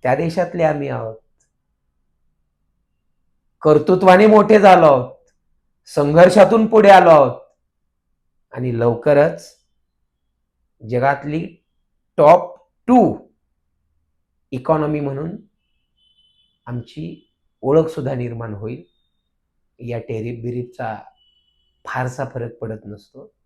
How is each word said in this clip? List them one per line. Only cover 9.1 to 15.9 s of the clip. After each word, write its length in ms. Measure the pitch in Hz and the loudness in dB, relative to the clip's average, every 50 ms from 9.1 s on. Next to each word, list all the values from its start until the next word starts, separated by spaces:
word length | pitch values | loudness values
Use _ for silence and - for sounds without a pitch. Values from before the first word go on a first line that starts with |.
| 143 143 147 170 - - - - _ _ _ _ _ _ _ _ _ _ _ _ _ _ _ _ _ _ _ _ _ _ _ _ _ _ - 107 | 2 2 2 0 -2 -8 -18 -20 _ _ _ _ _ _ _ _ _ _ _ _ _ _ _ _ _ _ _ _ _ _ _ _ _ _ -14 -8
जगातली 680 | 117 123 127 139 139 139 - 147 147 160 175 196 - _ _ _ _ _ _ _ _ _ _ _ _ | -6 -4 -2 -2 -4 -4 -8 -10 -10 -10 -10 -12 -18 _ _ _ _ _ _ _ _ _ _ _ _
टॉप 520 | - 151 147 170 180 - - - _ _ _ _ _ _ | 2 4 4 4 4 2 -6 -18 _ _ _ _ _ _
टू 420 | - 247 247 208 147 107 - - _ _ _ _ _ _ _ _ _ _ _ _ _ _ _ _ _ _ _ _ _ _ _ _ _ | 0 2 2 2 0 -2 -8 -16 _ _ _ _ _ _ _ _ _ _ _ _ _ _ _ _ _ _ _ _ _ _ _ _ _
इकॉनॉमी 500 | - 127 127 - 160 156 151 147 151 151 | -16 -12 -4 -4 -4 -4 -2 -6 -6 -8
म्हणून 360 | 143 139 139 135 156 165 190 - _ _ _ _ _ _ _ _ _ _ | -8 -8 -10 -10 -12 -14 -14 -16 _ _ _ _ _ _ _ _ _ _